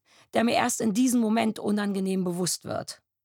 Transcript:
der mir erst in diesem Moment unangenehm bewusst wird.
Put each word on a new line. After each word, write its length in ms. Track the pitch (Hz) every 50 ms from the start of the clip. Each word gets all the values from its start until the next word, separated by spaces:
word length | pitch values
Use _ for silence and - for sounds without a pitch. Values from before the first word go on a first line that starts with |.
| _ _ _ - - _ -
der 100 | 214 226
mir 120 | 233 233
erst 260 | - - 247 - -
in 120 | 247 226 185
diesem 280 | 226 254 262 233 247
Moment 360 | 226 214 220 233 226 220 214
unangenehm 680 | - - 208 208 208 208 202 196 196 190 190 190 190 185
bewusst 400 | 180 175 175 180 165 - - -
wird. 360 | - 110 - - - - - _ _ _ _ _